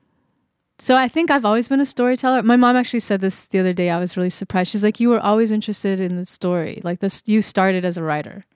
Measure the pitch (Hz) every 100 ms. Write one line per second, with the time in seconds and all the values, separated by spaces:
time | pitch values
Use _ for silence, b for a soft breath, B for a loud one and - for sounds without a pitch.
0 | _ _ _ _ _ _ _ - - 254
1 | 254 320 330 285 220 220 233 269 277 -
2 | 247 254 262 262 220 247 247 254 247 240
3 | - 196 190 - - 196 185 180 175 170
4 | 180 - 180 - 190 185 180 208 208 -
5 | 233 233 202 214 226 214 214 208 196 190
6 | 185 180 185 - 180 175 156 - 170 180
7 | 196 - - 214 202 - 190 185 180 170
8 | 160 151 - - -